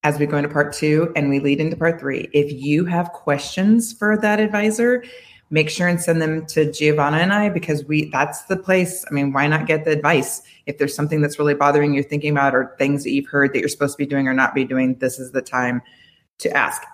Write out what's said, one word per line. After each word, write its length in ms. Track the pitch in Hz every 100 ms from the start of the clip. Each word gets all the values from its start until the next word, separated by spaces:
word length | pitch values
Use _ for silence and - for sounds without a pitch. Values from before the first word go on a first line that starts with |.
as 140 | 151 147
we 80 | 147
go 120 | 147
into 120 | 147
part 220 | 147 147
two 400 | - 156 151 165 165
and 140 | 139
we 100 | 139
lead 200 | 139 143
into 160 | 156 -
part 240 | 165 165
three, 300 | 139 135 -
if 180 | 147 147
you 320 | 131 139 147 175
have 260 | 175 175
questions 800 | - - 143 - - 196 226 226
for 260 | - 208 214
that 220 | 214 208
advisor, 640 | 214 208 214 214 240 247 240 - - - _
make 200 | 156 156
sure 180 | - 175
and 120 | 175
send 220 | 170 165
them 240 | 156 160 160
to 260 | - 151
Giovanna 460 | 151 151 151 143 151
and 160 | 180
I, 160 | 208 208
because 340 | 170 - 147 143
we, 200 | 151 151
that's 320 | 139 147 -
the 140 | - 190
place. 460 | 190 185 180 - -
I 40 |
mean, 200 | 143 139
why 140 | 135 147
not 180 | 156 151
get 180 | 156
the 80 | 156
advice? 500 | 151 151 160 - - - _ -
If 100 | 143
there's 160 | 139
something 280 | - 147 156
that's 180 | 147 147
really 160 | 147 143
bothering 380 | 143 147 147
you, 100 | 139
thinking 280 | 143 147 147
about, 220 | 147 139
or 220 | 127 131 -
things 260 | 139 143
that 80 | 147
you've 160 | 139 139
heard 260 | 143 139
that 60 | 131
you're 100 | 147
supposed 260 | - 139 -
to 20 |
be 80 | 143
doing 220 | 143 135
or 60 |
not 200 | 131 131
be 100 | 139
doing, 320 | 127 131 127 127
this 180 | 131 123
is 140 | 127
the 100 | 135
time 400 | 127 127 123 123 - _ _ _ _ _
to 160 | - 139
ask. 280 | - - -